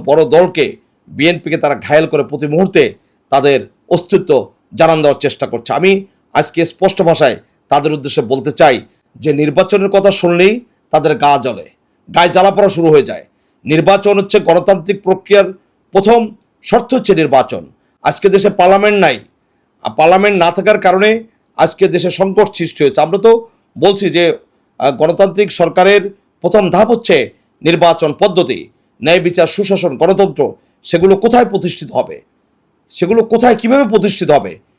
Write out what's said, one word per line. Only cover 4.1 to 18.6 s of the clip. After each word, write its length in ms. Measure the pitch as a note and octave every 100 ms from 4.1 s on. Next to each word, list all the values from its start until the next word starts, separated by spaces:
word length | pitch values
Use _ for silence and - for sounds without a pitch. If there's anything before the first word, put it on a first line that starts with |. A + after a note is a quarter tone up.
| F#3+ C3+ C3+ G2+ _ _
জানান 240 | G#2 E3 D#3+
দেওয়ার 180 | D3 C3+
চেষ্টা 260 | C#3+ - B2+
করছে। 240 | A#2+ -
আমি 340 | A#2+ F#3 G3 G3 _ _
আজকে 320 | C#3+ D3+ -
স্পষ্ট 340 | E3 - F#3+ F#3+
ভাষায় 340 | E3+ D#3+ C#3+ - _ _ -
তাদের 240 | C#3+ D3
উদ্দেশ্যে 300 | D3+ C3 -
বলতে 280 | A2 C3+ D3
চাই 260 | - D#3 A#2 - _ _ -
যে 160 | D3+
নির্বাচনের 560 | C#3+ D3+ D3 F3+ G3+ G3
কথা 220 | G3 G3
শুনলেই 500 | F#3+ F3 F3 F#3+ A#3+ - _ -
তাদের 220 | D#3 D3+ D3
গা 220 | C#3+ C#3+
জ্বলে, 240 | B2 G2 D#2 _ _ _ -
গায়ে 140 | D#3+ F3
জ্বালা 220 | F3+ G3
পড়া 180 | F#3+ G3+
শুরু 200 | E3+ E3
হয়ে 180 | D3+ A#2
যায়। 140 | F2 - _ _ _
নির্বাচন 500 | - D#3 D#3+ G3 G#3 G3
হচ্ছে 200 | G3 G#3
গণতান্ত্রিক 600 | - E3+ G3+ F#3+ E3 G3
প্রক্রিয়ার 500 | F3+ F#3 - G3+ F#3+ F#3+ _ _ _
প্রথম 420 | G3 G3+ A#3 A3 - _ _
শর্ত 320 | - A3 F#3+
হচ্ছে 200 | C4 -
নির্বাচন। 480 | E3 D3+ C3 B2 F#2+ D2 _ _ _
আজকে 260 | - D3+ G3
দেশে 220 | F#3 G#3
পার্লামেন্ট 480 | G3